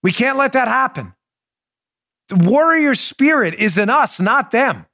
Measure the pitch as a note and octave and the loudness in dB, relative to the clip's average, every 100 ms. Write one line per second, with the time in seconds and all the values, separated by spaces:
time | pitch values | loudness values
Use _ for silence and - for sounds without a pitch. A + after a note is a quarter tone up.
0 | F#3 - B3 C4+ C#4 C4 A#3+ B3 C4 G3 | -2 -2 -2 0 0 0 0 -2 -2 -6
1 | G2 _ _ _ _ _ _ _ _ _ | -14 _ _ _ _ _ _ _ _ _
2 | _ _ _ F#3+ F3 C4 D#4+ D#4+ D4 B3 | _ _ _ 0 2 4 2 2 0 -2
3 | - - C#4 D#4 F#3+ D#3 G#3+ E3+ G#3 C#4 | -6 0 2 2 -2 -2 -2 0 0 0
4 | B3+ - F#3 C4 - A#3 C4+ A2+ E2 | 0 -2 0 0 0 0 0 -4 -12